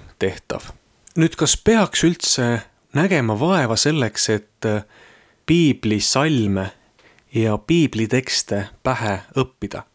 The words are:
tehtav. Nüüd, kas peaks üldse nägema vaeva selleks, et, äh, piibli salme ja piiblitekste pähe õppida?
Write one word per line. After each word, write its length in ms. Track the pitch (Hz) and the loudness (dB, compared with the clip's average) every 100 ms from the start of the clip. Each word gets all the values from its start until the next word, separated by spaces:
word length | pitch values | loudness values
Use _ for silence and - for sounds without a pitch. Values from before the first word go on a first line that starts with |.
| - - | -10 -6
tehtav. 520 | 95 95 - - - - _ _ - - | -4 -4 -10 -12 -12 -20 _ _ -8 0
Nüüd, 220 | 160 - | 0 0
kas 160 | 156 - | 0 0
peaks 460 | - 226 185 - 160 | 2 2 2 2 0
üldse 400 | 175 - - 120 117 - _ _ 139 | 0 0 0 0 0 -4 _ _ 0
nägema 400 | 180 170 113 107 | 2 2 2 0
vaeva 380 | 160 190 120 113 | 2 2 2 0
selleks, 520 | 147 156 113 - - | 0 0 -2 -2 -2
et, 360 | 107 - _ 110 | -2 -4 _ -2
äh, 180 | 107 104 - - - _ _ - | -2 -4 -16 -20 -20 _ _ 0
piibli 540 | 170 156 123 110 104 | 2 4 2 0 0
salme 680 | - 131 156 139 104 98 95 - _ _ _ _ _ | 0 0 2 2 0 0 -4 -10 _ _ _ _ _
ja 240 | 117 110 104 | -2 0 -2
piiblitekste 1080 | - 170 139 110 110 127 131 - - 101 113 - | 0 0 2 0 -2 -2 -2 -4 -4 -6 -6 -6
pähe 380 | 127 127 110 95 - 135 | -4 -2 -2 -4 -4 -4
õppida? 460 | 131 _ 101 - - | -4 _ -12 -12 -16